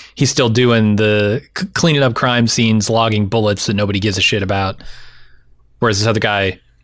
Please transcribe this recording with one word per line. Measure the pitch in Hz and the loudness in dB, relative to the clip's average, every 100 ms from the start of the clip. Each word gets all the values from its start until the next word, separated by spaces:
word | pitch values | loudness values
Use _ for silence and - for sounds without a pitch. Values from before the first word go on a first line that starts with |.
| - - | -12 -2
he's | 135 | 0
still | - 120 | 2 0
doing | 113 123 113 107 104 | 2 4 4 2 2
the | 107 107 104 120 - - | 2 2 0 -2 -6 -10
c-, | 190 | -8
cleaning | - 170 147 | -2 0 2
up | 131 113 | 0 0
crime | 127 120 113 | 0 0 0
scenes, | - 113 110 104 | 2 2 2 0
logging | 113 113 107 101 | 0 2 0 0
bullets | 113 107 101 - | 0 0 -2 -2
that | 104 | -2
nobody | 104 98 | -2 -2
gives | 104 95 | -2 0
a | |
shit | 92 107 | -2 -2
about. | 98 98 95 - - - - - - - _ _ _ - | -2 -2 -4 -6 -14 -16 -18 -20 -20 -20 _ _ _ -2
Whereas | 117 101 | 0 0
this | 110 | 0
other | 107 | 0
guy | 110 101 95 - _ _ | 0 0 -2 -4 _ _